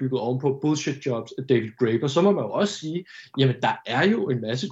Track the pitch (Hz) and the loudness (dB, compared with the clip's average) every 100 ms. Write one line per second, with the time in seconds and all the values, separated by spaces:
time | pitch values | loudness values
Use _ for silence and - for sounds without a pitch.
0 | 135 127 113 127 143 135 151 151 156 135 | -4 -2 -2 -2 -2 0 0 0 -2 -4
1 | 143 117 113 - 131 123 110 - 120 113 | -4 -4 -6 -10 2 2 2 0 0 2
2 | 143 147 180 185 110 113 202 - 156 170 | 2 4 4 4 0 0 -2 -2 -6 -8
3 | 185 - - - 135 120 113 - - 131 | -8 -18 -12 2 2 4 0 -2 -4 0
4 | 180 226 175 120 110 123 196 | 2 2 0 -2 -2 -4 -4